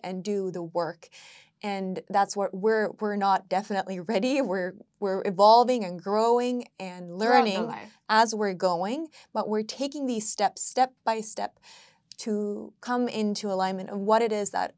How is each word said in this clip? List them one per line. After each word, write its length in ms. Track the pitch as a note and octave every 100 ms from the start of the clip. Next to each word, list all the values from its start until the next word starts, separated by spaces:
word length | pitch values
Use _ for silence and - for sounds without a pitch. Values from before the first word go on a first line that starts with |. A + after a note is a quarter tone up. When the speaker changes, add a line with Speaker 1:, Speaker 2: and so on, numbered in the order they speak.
Speaker 1:
and 220 | F#3 F#3
do 260 | F3+ G3+ F#3+
the 140 | F3
work. 440 | E3+ F3 E3 F3 - - - - - _
And 400 | G#3 G3 F#3+ F3+ -
that's 260 | G3 G3 G3+
what 160 | G3
we're, 380 | F#3+ G#3+ A3 G#3 -
we're 160 | G#3+
not 340 | G#3 G3 F#3+ -
definitely 520 | F#3 G#3 G3 F#3 F#3+
ready. 420 | F3 A#3+ B3+ C4+
We're, 300 | B3+ F#3+ F3+ F#3 - _
we're 240 | G3+ F#3+
evolving 600 | - F3+ G#3 A#3 A#3+ B3+
and 180 | F#3+ F3
growing 640 | G3 G#3 A3+ A#3+ B3 B3 A#3+ -
and 260 | F#3+ F3+ F3
Speaker 2:
Throughout 120 | F3
the 40 |
Speaker 1:
learning 420 | A3 C4 A#3 F#3+ A#3
Speaker 2:
life. 280 | - - - -
Speaker 1:
as 260 | A3 A3+
we're 200 | A3 G#3
going, 520 | F3+ F#3 F3 F#3 C#4 D#4+ - -
but 160 | A3 G#3
we're 140 | G#3+
taking 440 | A3 - C#4 D4 C4+
these 220 | A#3 A3
steps, 340 | - G3 -
step 280 | - - B3+ B3+
by 160 | - A3
step, 400 | A3 - G3+ - - - - _ _ -
to 540 | - G#3 G#3 G#3 A3 -
come 260 | - B3 B3
into 460 | A3 G#3+ G#3 G#3+
alignment 360 | F#3+ F#3 F#3+ -
of 100 | G3+
what 200 | G3 A3
it 120 | A#3
is 180 | G#3+ G3+
that 240 | F#3 F3+